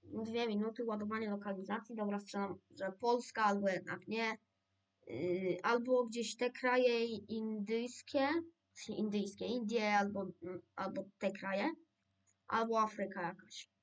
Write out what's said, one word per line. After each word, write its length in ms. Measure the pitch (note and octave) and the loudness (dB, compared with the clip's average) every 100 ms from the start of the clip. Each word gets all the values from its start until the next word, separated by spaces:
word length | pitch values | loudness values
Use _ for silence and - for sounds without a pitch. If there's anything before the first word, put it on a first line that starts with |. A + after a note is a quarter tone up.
Dwie 440 | - G#3 A3 A3+ A#3 | -6 -4 -2 0 2
minuty, 380 | G#3 A3 A3+ A#3 | 2 0 -2 -2
ładowanie 440 | G#3+ G#3 A3 A3 | -2 -2 -2 0
lokalizacji. 640 | G3+ G3+ F#3+ F#3+ G#3+ G#3+ A3+ | -2 -2 -6 -4 -6 -4 -4
Dobra, 240 | G#3 G3+ | 0 -2
strzelam, 400 | G3+ G3+ G3 F3 _ | -2 -4 -2 -4 _
że 200 | - F#3+ | -6 -6
Polska, 520 | F#3+ A#3+ A#3+ A#3+ - | -2 2 2 2 2
albo 260 | G#3+ G3+ G3+ | 4 4 2
jednak 380 | F3+ F3+ F3 - | 0 -2 -8 -4
nie. 300 | G#3+ A3+ A3+ _ _ _ _ _ _ - | -2 0 -2 _ _ _ _ _ _ -10
Yy, 500 | A2+ F3 F3+ F#3 E3+ | -4 0 0 0 0
albo 400 | - A#3+ A#3+ B3+ | 2 2 4 2
gdzieś 340 | A#3+ A3+ A3+ - | 2 -2 -4 -2
te 140 | B3 | -2
kraje 540 | B3 B3+ B3 B3 A#3 A#3 A3+ | 0 2 6 6 4 0 -2
indyjskie, 1120 | - A3 A3 G#3+ G3+ A3+ A#3+ - - C#4+ C#4 E4 E4 _ _ | -4 -4 -2 -4 0 0 -2 -8 -2 2 4 2 -2 _ _
w 60 | - | -16
sensie 140 | - | -8
indyjskie, 520 | G#3+ G#3+ G#3 G3+ - F#3 | -2 0 2 -2 -4 -2
Indie, 520 | B3 G#3+ A3+ G#3+ G#3 | -2 0 2 4 4
albo, 300 | G3+ G3+ F#3+ E3+ | 4 0 -4 -6
mm, 180 | E3+ F#3 - - | -8 -10 -10 -6
albo 280 | F#3+ F#3+ F#3+ _ | -6 -4 -8 _
te 140 | G3+ | -4
kraje. 420 | G3 F#3+ G3 B3+ E4 _ _ _ _ _ _ _ | -2 -2 0 0 -4 _ _ _ _ _ _ _
Albo 340 | A3 A3+ A3+ | 0 2 2
Afryka 400 | G#3+ - G3 G3 | 2 0 -4 -2
jakaś. 480 | E3+ E3 - - - _ | -6 -6 -14 -16 -16 _